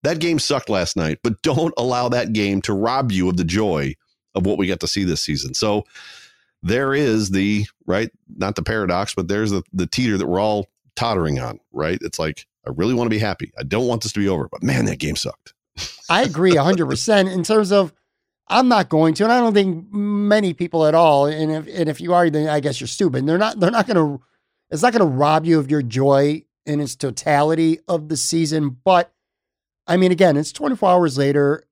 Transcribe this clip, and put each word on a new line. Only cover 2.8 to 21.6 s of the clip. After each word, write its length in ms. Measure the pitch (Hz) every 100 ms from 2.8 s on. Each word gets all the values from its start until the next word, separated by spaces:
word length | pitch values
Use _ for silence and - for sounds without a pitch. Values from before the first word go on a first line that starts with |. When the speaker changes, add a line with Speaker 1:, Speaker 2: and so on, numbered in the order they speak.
| 113 131 127
Speaker 1:
you 160 | 95 90
of 80 | 90
the 60 |
joy 500 | 82 95 107 78 69 67 _ _ _
of 100 | 98
what 140 | 92 90
we 80 | 92
got 140 | 87
to 60 | 85
see 180 | 101
this 180 | 92 78
season. 320 | - 73 67
So 320 | - 110 104 - - - - - _ _ _
there 300 | 85 120 135
is 380 | 139 139 110 104
the, 340 | 95 101 104 107 _ -
right, 240 | 95 113 _ _ -
not 180 | 95
the 80 | 104
paradox, 520 | - 110 92 87 101
but 140 | - 87
there's 220 | 101 107
the, 120 | 98 -
the 140 | 92 85
teeter 320 | - 123 98
that 80 | 76
we're 160 | 90
all 240 | 107 104 95 _ _
tottering 440 | - 117 101 80 67
on, 180 | 60 53 _
right? 260 | 62 78 95
It's 160 | 82 -
like, 260 | 80 76 - _ -
I 40 | 69
really 160 | 104
wanna 160 | 123 117
be 100 | 107
happy. 320 | 107 90 - -
I 40 |
don't 240 | 67 107 123
want 160 | 113
this 100 | 110
to 80 | 104
be 80 | 98
over, 180 | 87 67
but 100 | -
man, 220 | 127 131
that 140 | 52 -
game 180 | 73 -
sucked. 380 | - - - _ _ - - - -
Speaker 2:
I 140 | 175
agree 340 | 254 151 185 165
a 60 |
hundred 240 | 147 190 143
percent 400 | 135 - 208 190
in 140 | 185
terms 300 | 170 220 196
of 200 | 202 180 _ _ _ _ _ _
I'm 200 | 226 254
not 200 | 226 180
going 260 | 156 160
to, 100 | 160
and 80 | 220
I 80 | 247
don't 140 | 233
think 380 | 202 190 165 202
many 600 | 202 202 202 208 214 196
people 320 | 160 175 165
at 100 | 156
all, 320 | 160 165 143 143
and 240 | 156 156
if, 160 | 156